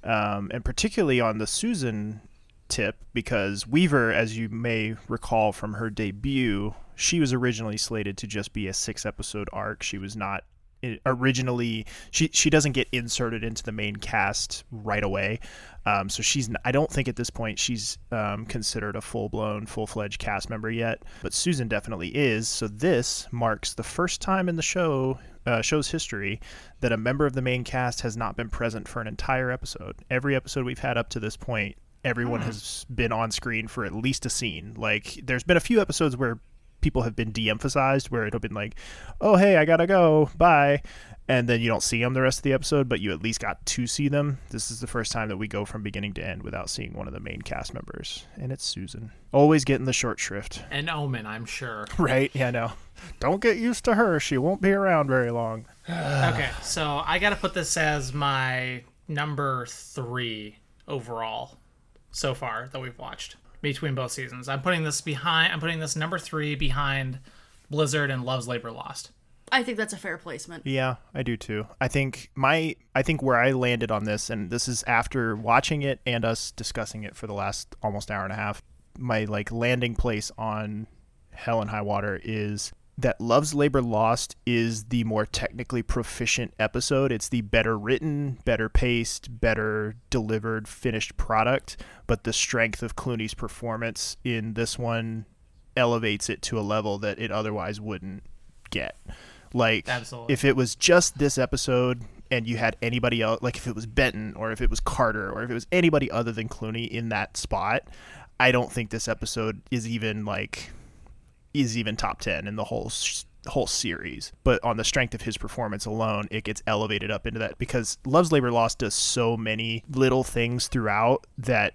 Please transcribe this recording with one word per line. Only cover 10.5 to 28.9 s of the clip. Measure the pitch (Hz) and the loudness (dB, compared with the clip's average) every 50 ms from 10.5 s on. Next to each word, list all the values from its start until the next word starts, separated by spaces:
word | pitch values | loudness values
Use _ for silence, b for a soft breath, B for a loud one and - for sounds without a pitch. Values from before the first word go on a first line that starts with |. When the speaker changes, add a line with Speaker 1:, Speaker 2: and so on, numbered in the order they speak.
| _ _ _ - _ _ - | _ _ _ -20 _ _ -8
Speaker 1:
i-, | 123 110 - _ | -8 -8 -2 _
originally, | 131 131 120 123 135 131 123 131 127 123 120 120 117 113 110 107 B B B B B | 0 0 4 4 4 4 4 0 0 0 0 0 -2 -2 -4 -6 B B B B B
she, | B - 160 156 - | B 0 0 2 4
she | - - 156 | 2 4 6
doesn't | 147 156 139 - - | 6 6 4 4 2
get | 131 120 - | 0 0 0
inserted | - 127 120 117 - - 127 113 113 110 110 | 0 -2 -2 -2 -2 -2 -2 -2 -2 -4 -4
into | 113 113 - - | -4 -6 -6 -6
the | - | -6
main | 107 107 107 104 107 | -6 -4 -4 -4 -4
cast | 104 - - - 110 98 98 101 - - - - - - - | -6 -6 -2 0 2 2 2 0 -2 -4 -6 -8 -10 -10 -12
right | - 110 104 107 104 104 101 | -12 -8 -2 0 0 2 2
away. | 98 95 98 98 101 110 113 B B B B B B B B B | 0 0 0 0 0 -2 -4 B B B B B B B B B
Um, | 107 104 98 95 98 | 2 2 2 0 -2
so | - - | -4 -2
she's, | 113 - - 143 123 110 | 0 0 0 0 0 -2
n-, | 117 - - | -4 -2 -2
I | 123 | 2
don't | 123 139 156 - | 2 2 2 2
think | - 143 131 | 0 -2 -2
at | 131 113 | -2 -2
this | - 120 - | -2 -4 -4
point | - - 117 110 104 - | -4 -4 -6 -6 -4 -2
she's, | - - 123 107 107 - - - - - | -2 -2 -2 -4 -4 -6 -8 -10 -8 -6
um, | 120 113 104 104 101 107 110 | -4 -2 -2 -2 -2 -4 -6
considered | - - 120 107 - - 113 104 104 101 | -6 -6 -4 -4 -4 -4 -4 -4 -4 -6
a | - | -6
full-blown, | - - - 113 104 107 - 107 107 107 104 107 107 | -8 -6 -6 -6 -4 -4 -4 -2 -2 -2 -4 -6 -8
full-fledged | - - 113 110 104 - 113 104 101 - - | -8 -6 -6 -6 -4 -4 -6 -6 -6 -6 -6
cast | - 110 104 98 - - | -4 -4 -4 -4 -4 -6
member | 117 107 107 110 | -8 -6 -4 -4
yet, | 113 113 117 113 113 - - B B B | -2 -2 0 -2 -2 -4 -8 B B B
but | B - - | B -4 -4
Susan | - - 175 170 139 123 | 0 0 2 0 0 0
definitely | 110 113 104 - - 113 87 85 87 | 0 -2 -2 -2 -4 -8 -6 -6 -4
is. | - 139 147 127 110 107 113 - | 0 2 2 4 2 2 0 -2
So | - - 117 | -4 -4 -4
this | 107 107 107 139 180 175 120 123 - - - - - | -6 -4 0 2 2 4 2 2 0 -4 -6 -6 -8
marks | - 120 120 113 107 - - - - | -4 -2 0 0 0 0 -4 -6 -6
the | - 110 | -6 -8
first | - - - 175 180 - - | -6 -2 -2 -2 -2 -2 -4
time | - - 190 190 185 180 | -2 0 0 2 2 0
in | 170 | 0
the | 165 | -2
show, | 156 - - 185 175 160 143 135 131 131 131 127 B B B B - | -2 -2 0 0 2 2 2 2 2 0 0 -2 B B B B -2
uh, | 120 120 117 | 0 0 2
show's | 113 - 156 151 139 - | 2 2 2 2 0 0
history | - 160 - - - 101 101 98 104 - B B B B B B B - | -2 -4 -4 -4 -6 -4 -2 -2 -4 -4 B B B B B B B -2
that | - 123 | 0 0
a | 117 | 2
member | 107 110 120 131 139 151 | 2 2 0 2 2 2
of | 143 131 | 2 2
the | 135 | 0
main | 127 127 127 127 123 | 0 0 0 0 -2
cast | - - 127 127 123 120 - | -2 -2 0 0 0 -2 -2
has | - 120 107 | -4 -4 -4
not | 117 117 101 - | -2 -4 -4 -4
been | - 117 104 | -4 -6 -4
present | - - 123 113 107 113 98 | -4 -2 -2 -2 -2 -4 -10
for | - | -8